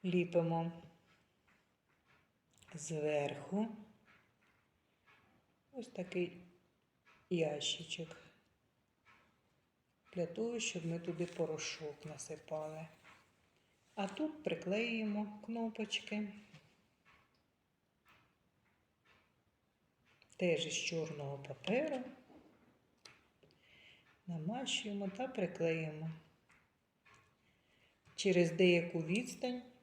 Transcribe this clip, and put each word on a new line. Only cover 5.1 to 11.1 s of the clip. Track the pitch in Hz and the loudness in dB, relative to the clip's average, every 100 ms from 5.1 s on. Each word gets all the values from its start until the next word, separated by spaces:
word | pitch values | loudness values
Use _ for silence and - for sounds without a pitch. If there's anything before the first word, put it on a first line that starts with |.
| - - - _ _ _ | -20 -20 -20 _ _ _
ось | 269 - | -12 -10
такий | - 180 180 175 - - - _ _ _ _ - - _ | -8 -4 0 0 -2 -20 -20 _ _ _ _ -20 -20 _
ящичок, | 175 156 147 143 - 165 - 160 - - - _ _ _ _ _ _ _ - _ _ _ _ _ _ _ _ _ | 2 2 0 -2 -4 -6 -8 -8 -12 -18 -20 _ _ _ _ _ _ _ -20 _ _ _ _ _ _ _ _ _
для | 175 175 | -4 -4
того, | - 233 240 | 0 -2 -2
щоб | - 175 165 | -4 -4 -2
ми | 170 | -2
туди | 170 | -2